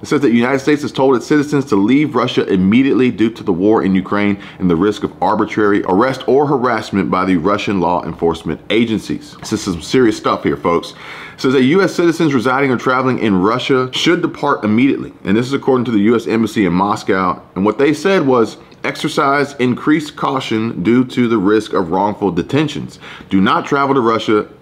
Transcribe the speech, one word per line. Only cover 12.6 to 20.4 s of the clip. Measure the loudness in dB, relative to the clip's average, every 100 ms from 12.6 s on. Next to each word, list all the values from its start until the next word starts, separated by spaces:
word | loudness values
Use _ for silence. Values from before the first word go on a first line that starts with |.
| 0
or | 0
traveling | 0 0 0 0
in | 0 2
Russia | 2 0 0 0 0
should | -2 0 0
depart | 0 -4 -2 -2
immediately. | 0 2 2 0 -6 -10
And | -2
this | 0 0
is |
according | -2 0 0 2
to |
the | 2
U | 2
S | 2 0
Embassy | 0 0 0 0
in |
Moscow. | 2 0 -2 0 0 0 -4 -8
And | -2
what | -2 2
they | 0
said | 0 0 0 2
was, | 2 0 -4 -20 -10
"Exercise | -10 -6 -4 0 0 0 -2
increased | -2 -2 0 0 0 0 -6
caution | -4 -4